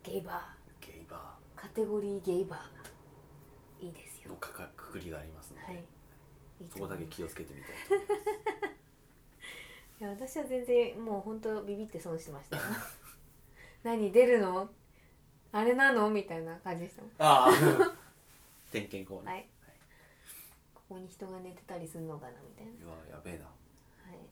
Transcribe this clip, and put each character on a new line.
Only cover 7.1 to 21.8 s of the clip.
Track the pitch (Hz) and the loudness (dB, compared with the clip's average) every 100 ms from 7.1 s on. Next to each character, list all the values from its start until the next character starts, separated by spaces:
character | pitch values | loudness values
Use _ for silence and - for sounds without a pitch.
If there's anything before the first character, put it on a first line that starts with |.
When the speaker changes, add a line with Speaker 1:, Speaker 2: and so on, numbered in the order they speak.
| - | -10
Speaker 2:
を | 82 | -10
つ | - | -10
け | |
て | - 71 | -14 -14
み | |
た | 69 | -16
い | - - | -14 0
と | 392 | 0
思 | |
い | 403 | 0
ま | 415 | -4
す。 | - 415 427 427 - | -2 -4 -6 -4 -8
Speaker 1:
<laughs> | - - - - - - - - - - - - - | -8 -20 -20 -20 -20 -20 -20 -18 -16 -18 -20 -20 -12
い | |
や、 | 208 | -10
私 | 202 262 320 | -8 -8 -6
は | 262 | -2
全 | 254 247 | -2 4
然 | 240 240 - | 4 4 -2
も | 226 202 | -4 -4
う | |
本 | 196 220 | -4 -6
当 | 220 214 | -4 -4
ビ | 202 202 | -4 -6
ビ | |
っ | 214 | -6
て | 170 | -8
損 | 175 165 | -6 -8
し | 165 | -8
て | |
ま | 143 | -14
し | 143 | -10
た | 147 | -6
よ。 | 196 220 - - - - | -4 -6 -8 -14 -20 -20
<laughs> | - - - - - - | -20 -20 -20 -20 -20 -8
何 | 233 233 208 | -2 0 6
出 | 208 247 | 8 10
る | 240 | 8
の？ | 190 185 202 - - - - - - - - | 4 0 -4 -10 -20 -20 -20 -20 -20 -20 -6
あ | 208 | 2
れ | 226 | 4
な | 247 269 | 8 8
の？ | 240 208 | 8 4
み | 214 202 | 2 -2
た | 165 | -6
い | |
な | 160 165 | -8 -8
感 | - 170 | -6 -6
じ | 175 | -6
で | |
し | - | -12
た | |
も | - | -20
ん。 | - | 4
Speaker 2:
あ | 156 143 - | 8 10 10
あ。 | |
<laughs> | - 151 - 349 - - - - - - - - | 10 8 8 4 2 -18 -20 -20 -20 -20 -20 -6
点 | 113 101 | -6 -6
検 | 98 95 | -10 -8
口 | 95 | -10
ね。 | 95 | -10
Speaker 1:
は | 92 | -12
い。 | |
Speaker 2:
は | |
い。 | - - - - - - - - - - - - _ | -14 -20 -20 -20 -20 -20 -20 -20 -20 -20 -20 -20 _
Speaker 1:
こ | - _ | -20 _
こ | 185 | -16
に | 185 | -16
人 | - 190 | -14 -14
が | 185 | -12
寝 | 180 | -14
て | 175 | -18
た | - | -14
り | 180 | -12